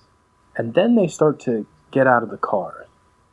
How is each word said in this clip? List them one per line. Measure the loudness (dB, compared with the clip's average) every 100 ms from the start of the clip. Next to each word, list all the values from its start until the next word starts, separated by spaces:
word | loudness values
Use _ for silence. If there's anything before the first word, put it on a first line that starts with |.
| _ _ _ _ _ -8
And | -2
then | 0 4 4
they | 2
start | 0 0 0
to | -4 -6 -6 _ _
get | 0 2
out | 2
of | 0
the | -8
car. | -4 -4 -4 -14 -20 _ _ _ _